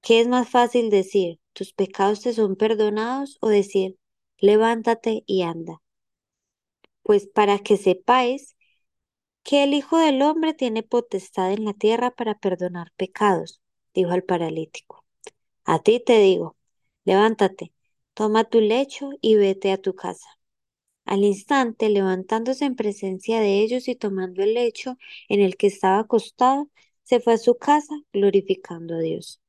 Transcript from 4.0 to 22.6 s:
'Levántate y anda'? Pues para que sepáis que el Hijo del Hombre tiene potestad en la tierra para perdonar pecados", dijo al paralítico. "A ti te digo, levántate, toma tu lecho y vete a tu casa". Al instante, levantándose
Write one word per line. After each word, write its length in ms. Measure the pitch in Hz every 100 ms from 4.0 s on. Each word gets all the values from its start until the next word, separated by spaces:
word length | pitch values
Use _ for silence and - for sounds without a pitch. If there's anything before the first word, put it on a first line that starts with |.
| _ _ _ _
'Levántate 840 | 196 214 226 233 226 226 226 214 -
y 160 | 190
anda'? 400 | 170 165 165 160 _ _ _ _ _ _ _ _ _ _ _ _
Pues 240 | - 208 202
para 320 | - 208 202
que 180 | 202 202
sepáis 800 | 196 180 - 254 247 269 - _ _ _ _ _ _ _ _ _
que 220 | - 285
el 100 | 277
Hijo 240 | 285 277 330
del 240 | 320 269
Hombre 320 | 285 320 320
tiene 280 | 311 247 220
potestad 680 | 220 240 240 190 196 - 185
en 120 | 202
la 100 | 214
tierra 380 | 208 214 233 247
para 260 | 247 226 208
perdonar 540 | 196 180 180 175 170 _
pecados", 640 | 190 - 208 175 165 - _ _ _
dijo 160 | - 175
al 120 | 180
paralítico. 800 | 185 175 165 160 160 - _ - _ _ - _ _ _
"A 160 | - 165
ti 200 | - 233
te 180 | 240 226
digo, 360 | 196 175 165 _ _ _ _ _
levántate, 680 | - 190 220 214 190 190 170 _ _ _ _
toma 300 | - 214 214
tu 160 | 220 233
lecho 500 | 208 233 277 - 277 277
y 160 | 226 214
vete 360 | 196 190 196
a 60 | 190
tu 160 | 190
casa". 420 | 185 180 180 - _ _ _ _ _ _ _ -
Al 160 | 196
instante, 640 | 202 202 - 277 247 226 220
levantándose 760 | 202 190 185 185 226 233 262